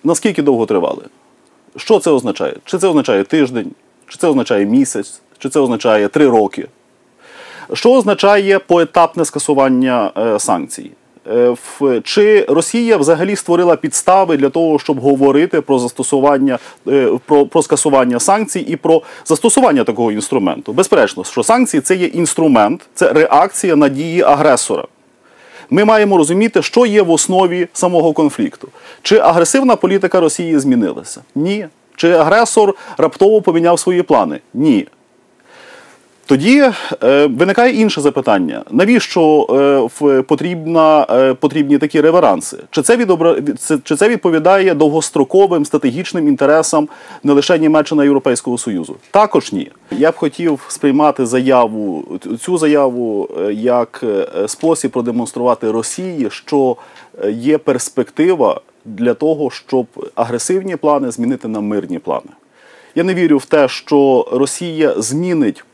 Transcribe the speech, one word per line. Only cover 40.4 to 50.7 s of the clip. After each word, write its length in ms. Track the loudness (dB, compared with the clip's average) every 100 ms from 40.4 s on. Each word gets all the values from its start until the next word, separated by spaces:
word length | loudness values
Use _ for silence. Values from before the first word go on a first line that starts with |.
| -2 -6 -2 2 4 4 2
е, 240 | 2 2
потрібні 440 | 0 -2 -2 0 0
такі 220 | 2 2
реверанси? 580 | 4 4 2 0 -4 -16 -6
Чи 120 | -4
це 140 | 0 0
відобра-, 380 | 2 2 2
від-, 260 | 0 -4 -8
це, 180 | -4 -4
чи 120 | -2 0
це 120 | 0
відповідає 680 | 0 0 2 2 2 2
довгостроковим 880 | 2 2 0 -2 -2 0 2 2 0
стратегічним 640 | -2 -2 -2 -4 -6 -2 -2
інтересам 600 | 0 2 2 2 -2 -2 -10 -20 -6
не 100 | 0
лише 260 | 2 2 2
Німеччини, 440 | 2 2 0 0
а 20 |
й 20 | 2
Європейського 520 | 2 0 -4 -4 -8
Союзу? 380 | -6 -8 -8 -14 _
Також 420 | 0 0 -2 -4
ні. 180 | -8 -10 _ _
Я 200 | -2 -2
б 60 | 0
хотів 440 | -6 -4 -4 -4
сприймати 580 | -8